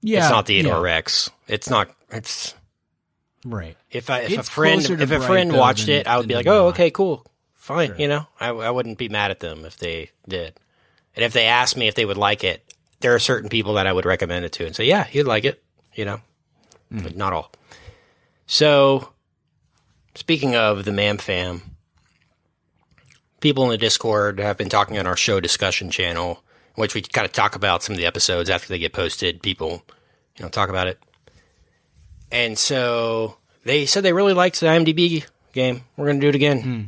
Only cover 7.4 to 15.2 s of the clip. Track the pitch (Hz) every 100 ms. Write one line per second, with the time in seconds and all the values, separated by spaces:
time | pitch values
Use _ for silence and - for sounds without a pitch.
7.4 | _ _ - 139 147 98 147 147 156 _
8.4 | 120 117 113 123 117 107 120 104 104 95
9.4 | 85 78 80 - 87 82 78 _ - 95
10.4 | 82 - _ _ _ _ _ - 117 123
11.4 | 113 120 123 127 113 107 110 98 101 104
12.4 | 95 85 _ - _ _ 127 120 - 127
13.4 | 107 113 101 104 95 92 87 92 87 87
14.4 | 87 - 82 - 113 196 175 139